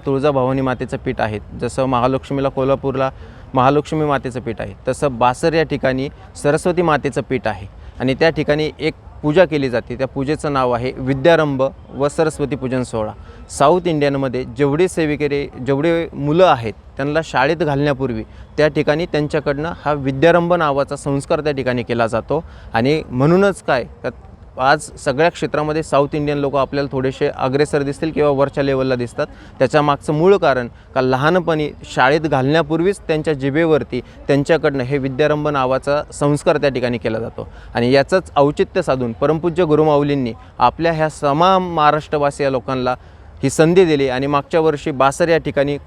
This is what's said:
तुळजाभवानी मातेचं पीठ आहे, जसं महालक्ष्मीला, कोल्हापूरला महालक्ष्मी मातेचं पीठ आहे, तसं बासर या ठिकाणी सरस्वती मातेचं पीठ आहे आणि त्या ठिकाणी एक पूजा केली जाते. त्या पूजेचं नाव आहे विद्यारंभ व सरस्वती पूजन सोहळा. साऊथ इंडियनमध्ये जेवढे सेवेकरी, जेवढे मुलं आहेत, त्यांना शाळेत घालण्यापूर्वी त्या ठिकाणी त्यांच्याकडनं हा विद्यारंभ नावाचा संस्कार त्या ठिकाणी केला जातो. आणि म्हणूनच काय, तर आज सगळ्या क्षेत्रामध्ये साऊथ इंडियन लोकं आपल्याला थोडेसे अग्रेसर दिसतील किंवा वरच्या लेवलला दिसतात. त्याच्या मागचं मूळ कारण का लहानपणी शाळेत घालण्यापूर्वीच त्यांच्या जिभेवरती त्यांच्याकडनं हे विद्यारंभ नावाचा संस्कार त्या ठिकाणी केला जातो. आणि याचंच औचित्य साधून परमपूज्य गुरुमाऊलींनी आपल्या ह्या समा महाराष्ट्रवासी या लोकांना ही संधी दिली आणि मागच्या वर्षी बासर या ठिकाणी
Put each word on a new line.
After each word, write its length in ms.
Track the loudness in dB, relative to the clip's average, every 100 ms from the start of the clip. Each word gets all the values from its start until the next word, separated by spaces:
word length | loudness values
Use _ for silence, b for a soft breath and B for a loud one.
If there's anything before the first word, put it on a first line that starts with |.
| -2
तुळजाभवानी 560 | 0 2 2 0 0
मातेचं 360 | -2 -2 -6 -6
पीठ 220 | -6 -4
आहे, 180 | -4 -4 -8 -8
जसं 240 | -6 -2 0
महालक्ष्मीला, 640 | 2 2 0 -4 -4 -2
कोल्हापूरला 600 | -2 0 0 -2 -2 -4 -6 B B B
महालक्ष्मी 520 | 2 2 2 0 -2 0
मातेचं 340 | -2 -4 -8
पीठ 220 | -8 -8
आहे, 120 | -10 -8 -6
तसं 300 | -2 -2 2
बासर 360 | 0 2 0
या 100 | 0
ठिकाणी 440 | 0 0 0 -2 -6 B B -4
सरस्वती 380 | 0 0 0 0
मातेचं 400 | 2 2 0 -4
पीठ 260 | -4 -4 -4
आहे 200 | -6 -12 -16 B B
आणि 140 | -2
त्या 160 | 2 2
ठिकाणी 400 | 2 0 0 -2 -4
एक 140 | -6 -6 -16 -6
पूजा 240 | 0 4 4
केली 240 | 2 0
जाते. 260 | -2 -4 -6
त्या 100 | -6
पूजेचं 460 | -4 -4 -2 -2
नाव 180 | 0 0
आहे 200 | 0 -2 -4
विद्यारंभ 640 | -4 2 4 4 2 0 -2 -4 -14
व 180 | -4 -2
सरस्वती 480 | 0 -2 -2 -6 -4
पूजन 280 | -4 -4
सोहळा. 300 | -4 -4 -6 -8 B B -16
साऊथ 380 | 2 4 4 2
इंडियनमध्ये 560 | 0 0 0 -2 -4 -8 -2
जेवढे 300 | 0 2 0
सेवेकरी, 580 | 0 -2 0 -2 -2 -6 -6 -2
जेवढे 420 | 0 2 0 -2
मुलं 320 | -4 0 4 6
आहेत, 280 | 4 -2 -10 -16 -6
त्यांना 220 | -2 -2
शाळेत 340 | -2 0 0 0
घालण्यापूर्वी 680 | -2 0 0 -2 -4 -6 -10 B B 0
त्या 100 | 2
ठिकाणी 380 | 2 0 0 0
त्यांच्याकडनं 680 | -2 0 -2 -2 -4 -6 -6 -4
हा 80 |
विद्यारंभ 600 | -2 -2 2 4 4 2
नावाचा 420 | 2 2 0 -2 -4
संस्कार 460 | -4 -4 -2 -2
त्या 120 | -2
ठिकाणी 300 | -2 -2 -2
केला 240 | -2 0 0
जातो. 360 | 0 -2 -4 -4 B B
आणि 280 | 0 2 0 -2
म्हणूनच 520 | 2 4 6 4 0
काय, 220 | -2 -2 -4 -10
तर 60 | -10 -10 -20 -20 -18 -2
आज 260 | 2 2 0 -6
सगळ्या 320 | -4 0 0
क्षेत्रामध्ये 520 | 0 -4 -2 -2 -4
साऊथ 320 | 0 0 2 -2
इंडियन 220 | -2 -2
लोकं 220 | -2 -2
आपल्याला 300 | -2 -4 -4
थोडेसे 360 | -2 -4 -2 -4
अग्रेसर 540 | -2 -2 0 0 0
दिसतील 300 | -2 -4 -4
किंवा 180 | 0 0
वरच्या 340 | 2 0 0
लेवलला 320 | 0 0 0 -2
दिसतात. 320 | -4 -6 -8 B B -2
त्याच्या 220 | 2 4
मागचं 320 | 2 0 -2
मूळ 220 | 2 4 4
कारण 300 | 4 0 -4 b b -2
का 60 |
लहानपणी 680 | 0 2 2 2 0 -2 -4 -8 -8
शाळेत 360 | 2 2 2
घालण्यापूर्वीच 800 | 0 0 2 2 2 0 0 -2
त्यांच्या 340 | -4 -2 -2
जिभेवरती 680 | -2 -2 0 2 2 0 -6 -8 B 0
त्यांच्याकडनं 560 | 0 2 2 2 -2
हे 140 | -2 -2
विद्यारंभ 500 | -2 0 0 2 0
नावाचा 540 | 0 0 0 0 -4 -4
संस्कार 440 | -2 0 2 2 2
त्या 120 | 0
ठिकाणी 280 | 0 -2 -2
केला 220 | -4 -4
जातो. 280 | -6 -10 -14 B B
आणि 180 | -2 4
याचंच 400 | 4 4 0 0 2
औचित्य 460 | 2 2 -2 -2
साधून 300 | -2 -2 -2
परमपूज्य 540 | 0 0 0 -2 0 2
गुरुमाऊलींनी 680 | 4 4 2 2 -2 -4 -8 B B
आपल्या 340 | 0 2 -2
ह्या 160 | 0 -2
समा 480 | -2 -2 4 4 4
महाराष्ट्रवासी 840 | 0 2 4 2 -2 -2 0 0
या 60 | -2
लोकांना 460 | -2 -4 -4 -2 -4 b b b b
ही 60 | -2
संधी 340 | 2 4 6 4
दिली 220 | 4 0
आणि 180 | -2 0
मागच्या 320 | -2 0 2
वर्षी 320 | 2 0 -6
बासर 380 | 2 2 2 2
या 80 | 2
ठिकाणी 400 | 0 0 0 -2